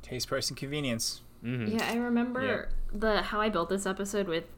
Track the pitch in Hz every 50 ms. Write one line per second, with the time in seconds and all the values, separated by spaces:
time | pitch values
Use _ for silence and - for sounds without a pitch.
0 | - - 127 123 - - 143 135 123 - 135 - - 135 143 151 143 131 117 113
1 | - - - - - - - - - 117 127 123 113 214 214 226 175 - 220 233
2 | 240 240 240 233 240 247 247 254 262 254 226 - - - - - - - - 208
3 | 214 220 214 190 180 - - 208 214 220 208 175 170 165 190 196 196 190 190 190
4 | 196 196 - 208 196 175 160 170 165 - -